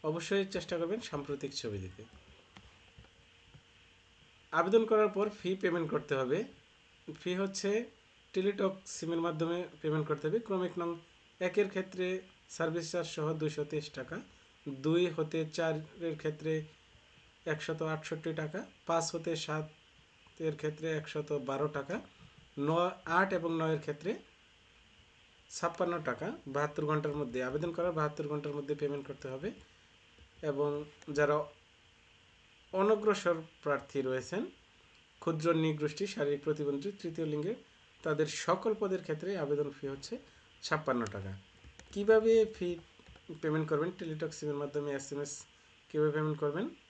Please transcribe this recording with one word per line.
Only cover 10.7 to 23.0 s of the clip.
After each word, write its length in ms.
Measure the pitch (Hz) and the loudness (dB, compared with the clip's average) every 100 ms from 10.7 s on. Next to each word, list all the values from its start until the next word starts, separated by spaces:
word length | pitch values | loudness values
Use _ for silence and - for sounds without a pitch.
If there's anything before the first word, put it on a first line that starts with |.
| 175 | -2
নং 100 | 170 170 - - - _ | -4 -4 -10 -20 -20 _
একের 280 | 180 175 196 | 0 2 2
ক্ষেত্রে 320 | 190 190 185 180 185 - - - - | 0 -4 -2 -2 -2 -6 -20 -18 -2
সার্ভিস 300 | 165 170 160 | 0 0 -2
চার্জ 160 | 180 156 - | -2 -2 -2
সহ 100 | 151 160 | -2 0
দুইশো 220 | 156 151 147 | -2 -2 -2
তেইশ 160 | 151 147 - | -4 -6 -10
টাকা, 180 | 127 180 - - - - - | -8 -10 -10 -20 -20 -14 -10
দুই 360 | 135 147 165 180 160 | -2 2 4 4 2
হতে 220 | 156 165 156 165 | 0 0 -2 0
চারের 580 | 165 156 156 - 165 156 | 0 0 -4 -6 -4 -2
ক্ষেত্রে 320 | 156 151 156 156 156 - - - - - - _ - | -4 -2 0 0 -2 -14 -20 -20 -20 -20 -20 _ -4
একশত 340 | 151 - 156 160 | -2 -2 -2 -2
আটষট্টি 380 | 156 156 156 165 160 | -2 -4 -4 -4 -4
টাকা, 200 | 151 185 - - - | -4 -6 -10 -12 2
পাঁচ 160 | 165 - | 2 2
হতে 180 | 170 165 156 | -2 -2 -2
সাতের 1080 | - 156 156 - - - - _ - - 160 151 | -2 -2 -4 -12 -20 -20 -20 _ -20 -4 -4 -2
ক্ষেত্রে 260 | 156 156 160 156 | -4 -2 -2 -2
একশত 300 | 151 156 151 147 127 | -2 -6 -2 -2 0
বারো 180 | 135 147 147 | 0 0 -2
টাকা, 200 | 135 202 - - - - - - 143 | -4 -6 -8 -20 -20 -20 -14 -2 2
নয়, 240 | 165 180 180 | 4 2 0